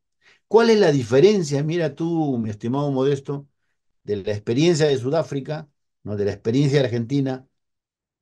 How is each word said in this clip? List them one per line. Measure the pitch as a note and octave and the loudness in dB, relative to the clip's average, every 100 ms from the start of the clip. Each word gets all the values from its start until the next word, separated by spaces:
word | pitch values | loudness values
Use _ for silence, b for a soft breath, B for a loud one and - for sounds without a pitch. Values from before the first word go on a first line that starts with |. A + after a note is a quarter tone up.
| _ _ b b _ | _ _ b b _
¿Cuál | G#3+ A#3 | 4 6
es | G#3+ | 4
la | F3+ | 4
diferencia, | D3 A2 C3 F#3 G#3 D#3 C#3 | 2 2 4 6 4 0 -2
mira | D3+ F3 D#3 D3+ | -2 -2 -4 -4
tú, | E3+ E3 D3 B2 | -4 -2 -2 -2
mi | A2 | -4
estimado | G#2+ A#2 C3+ D3 | -6 -4 -2 -2
Modesto, | C3 C3+ C#3 C#3+ C#3+ C#3+ _ _ _ _ _ | 0 0 -2 -4 -10 -12 _ _ _ _ _
de | - G#2 | -8 -6
la | F#2 | -4
experiencia | G#2 - A#2+ E3 D#3 D3+ | -6 -4 0 2 2 2
de | C3 | 0
Sudáfrica, | B2 D#3+ D3+ C#3 C3 D3+ D#3 _ _ _ | -2 -4 -4 -8 -8 -12 -14 _ _ _
¿no? | F#2+ G#2 | -10 -4
de | G2+ | -4
la | |
experiencia | G2 - B2+ D3 C#3+ | -4 -2 0 2 0
de | B2+ | 0
Argentina, | A#2+ A#2 C#3+ C3+ C3 - _ _ _ _ _ _ _ | -4 -4 -4 -4 -6 -12 _ _ _ _ _ _ _